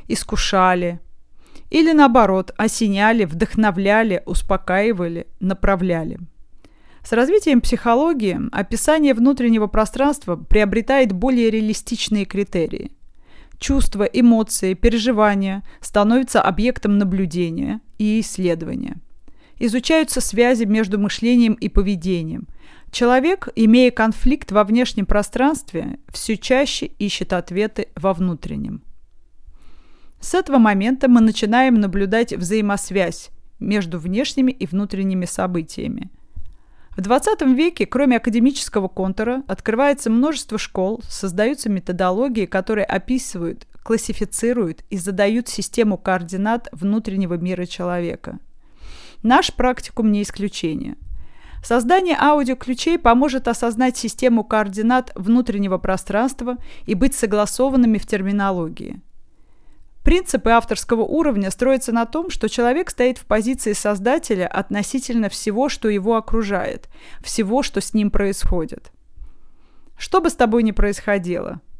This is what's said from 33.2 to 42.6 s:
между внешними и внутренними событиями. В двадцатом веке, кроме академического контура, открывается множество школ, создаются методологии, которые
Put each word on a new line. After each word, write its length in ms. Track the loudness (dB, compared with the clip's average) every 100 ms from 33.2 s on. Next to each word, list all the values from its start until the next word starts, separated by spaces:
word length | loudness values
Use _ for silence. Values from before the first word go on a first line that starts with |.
| -14 -20 -20 -10
между 400 | -4 -2 -2 -6
внешними 500 | -4 -4 -2 0 0
и 160 | 0 -4
внутренними 580 | -4 -4 -4 -2 -2
событиями. 840 | -4 -4 -2 -4 -6 -8 -8 -8 -12 -18 -14 -10 -10 -10 -20 -20 -14 -8
В 60 |
двадцатом 520 | 0 2 2 0 2
веке, 300 | 4 2 0
кроме 320 | -2 2 2 2
академического 720 | 2 2 2 0 -4 -4 -4
контура, 540 | -4 -4 -2 -4 -4 -6
открывается 600 | -6 -4 2 2 2 0
множество 480 | 2 2 -2 -6 -8
школ, 460 | -6 -4 -4 -4 -10
создаются 640 | -8 -6 0 0 0 -2
методологии, 800 | -4 -4 -2 0 0 -2 -2 -2
которые 400 | -2